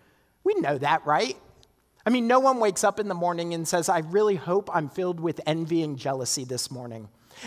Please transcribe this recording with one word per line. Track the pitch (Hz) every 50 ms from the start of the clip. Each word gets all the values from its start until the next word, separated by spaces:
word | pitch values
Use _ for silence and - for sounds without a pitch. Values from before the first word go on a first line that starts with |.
| _ _ _ _ _ _ _ _ -
We | 370 427
know | 381 - 139 147 127
that, | 139 147 160 156 -
right? | 147 151 170 220 262 - - - - - _ _ _ _ _ _ _ _ _ -
I | 226
mean, | 247 254 226
no | 233 247 262
one | 269 269 254 240
wakes | 220 202 180 - -
up | 202 196 -
in | 214 202
the | 185
morning | 175 175 175 170 170 170 170 170
and | 165 165 -
says, | - 175 160 190
"I | 180 165
really | 160 160 175 208 214 208 196
hope | 147 123 165 180 202 202 - -
I'm | 170 151 135
filled | - 190 185 180 175 165
with | 165 170 151 - -
envy | 156 156 165 165 151 170 165 160
and | 151 143 131
jealousy | 117 139 135 131 123 - - 143 127
this | 127 127 120 - -
morning. | 135 123 123 120 117 113 107 101 _ _ _ _ - - -